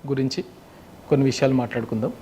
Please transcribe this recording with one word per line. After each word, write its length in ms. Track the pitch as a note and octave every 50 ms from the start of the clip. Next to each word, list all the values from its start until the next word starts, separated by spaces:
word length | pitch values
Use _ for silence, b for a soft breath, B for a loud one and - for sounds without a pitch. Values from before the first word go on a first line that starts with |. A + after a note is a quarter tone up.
| -
గురించి 380 | C#3 C#3 C3+ C3 C3 - - - - - - B B B B B B B - - -
కొన్ని 180 | D3+ C3+ C3+
విషయాలు 280 | C3+ B2+ - C#3+ C3+ C3+
మాట్లాడుకుందాం. 580 | B2+ A#2+ A2+ - A#2+ A2+ A2+ A#2 A2 A2+ - - -